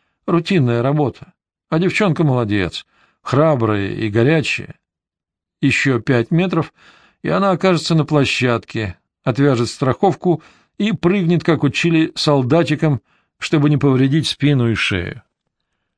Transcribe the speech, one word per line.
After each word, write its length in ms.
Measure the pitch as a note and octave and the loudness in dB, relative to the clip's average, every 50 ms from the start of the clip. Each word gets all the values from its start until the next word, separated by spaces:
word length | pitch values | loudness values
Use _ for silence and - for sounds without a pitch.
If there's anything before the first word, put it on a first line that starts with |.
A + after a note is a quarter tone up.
| _ _ _ _ _ | _ _ _ _ _
Рутинная 560 | - F3 E3 E3 - G3 E3+ C3 A#2+ A#2 A#2 | -2 -2 -2 0 0 0 2 2 2 0 0
работа. 520 | A#2+ C3+ C#3+ D3+ D3 A#2+ - - - - _ _ _ _ _ _ _ _ | 0 0 0 0 -2 -2 -4 -8 -16 -20 _ _ _ _ _ _ _ _
А 100 | D#3 E3 | -2 0
девчонка 460 | F#3 F3+ - - G#3+ F#3 D3 - E3+ | 0 0 0 0 0 0 0 0 0
молодец, 600 | D3 B2+ B2 A#2+ G2+ G#2 G#2 F#2 D#2+ - - - _ _ _ _ _ _ _ | 0 0 0 0 0 0 0 0 -2 -4 -10 -16 _ _ _ _ _ _ _
храбрая 680 | _ - - C3 D#3 E3 D3+ B2 A2+ A2 G#2+ G2+ G2 G2 | _ -2 0 2 2 2 2 2 0 0 0 -2 -2 -4
и 180 | G#2 G#2+ A2 G#2+ | -4 -4 -4 -2
горячая. 680 | G2+ A#2 A#2 C#3 E3 D#3+ C#3 - - - - - - _ _ _ _ _ _ _ _ _ _ _ _ _ _ _ _ _ | 0 2 2 2 2 0 0 -2 -6 -8 -10 -14 -18 _ _ _ _ _ _ _ _ _ _ _ _ _ _ _ _ _
Ещё 400 | - C#3 C3 - - C#3 B2+ A#2 | 0 0 0 0 0 0 -2 0
пять 300 | G#2+ - C3 A#2+ A2+ - | 0 0 0 0 0 0
метров, 420 | E3+ D#3+ F#3 F#3 F3 D#3+ C#3+ - - _ _ - - _ _ _ _ _ | 0 0 0 0 -2 -2 -4 -4 -10 _ _ -20 -20 _ _ _ _ _
и 60 | - D3+ | -6 -4
она 240 | - E3 G3 G3 | -2 0 0 0
окажется 420 | F#3 - - F#3+ F3 D#3+ - - E3 | 0 0 0 0 0 0 0 0 0
на 100 | D#3+ D3 | 0 0
площадке, 960 | - D#3 D3 C3+ - - - B2 B2+ A#2 A2+ - - - A#2 A2 F#2+ - - _ _ _ _ | 2 0 0 2 0 0 -2 -2 -2 -2 -2 -4 -8 -8 -8 -8 -8 -10 -14 _ _ _ _
отвяжет 460 | _ C3+ A#2 B2 C#3 D3 C3 A2+ A#2+ G#2+ | _ -4 0 0 2 2 2 0 -2 -4
страховку 720 | - - C#3+ C3 A#2+ - - F#3+ - - - F#3 E3 D#3 - - _ _ _ _ _ - | -4 -4 -2 -2 0 0 0 0 0 0 0 -2 -2 -2 -4 -12 _ _ _ _ _ -4
и 140 | G#3 G#3+ | -2 -2
прыгнет, 520 | G3+ - - F3+ G3 G#3 F3 D#3+ F3 D#3 - | -2 0 0 0 0 0 0 0 0 0 0
как 180 | - D#3+ A2+ | 0 0 0
учили, 500 | - C#3+ - - - E3+ E3 D#3+ D#3+ - - | 0 -2 -2 -2 0 0 2 2 0 -2 -4
солдатиком, 840 | - - D#3 D3 C#3 B2+ A#2+ D3+ E3 E3 A#2+ D3+ C#3+ - D#3 C#3+ A2+ - _ _ _ _ _ _ _ | -4 0 0 2 2 2 2 2 2 2 0 -2 -2 0 0 -2 -2 -4 _ _ _ _ _ _ _
чтобы 320 | - - - D#3 C#3+ D3+ | -6 -2 0 2 2 2
не 60 | D3+ | 2
повредить 520 | C3 C#3 C#3+ C3 C3 C3+ C3+ C#3 D#3+ - - | 2 2 2 2 2 2 2 2 0 -2 -2
спину 420 | - - C3+ D3 D3 C3 A#2+ A#2 | -4 -2 0 0 2 2 2 0
и 40 | A2 | 0
шею. 480 | G2 - - G#2 F#2 F2 F#2+ - A#2+ - _ _ _ _ _ _ _ _ _ _ _ _ _ _ | -2 -2 -4 -4 -4 -6 -8 -10 -14 -18 _ _ _ _ _ _ _ _ _ _ _ _ _ _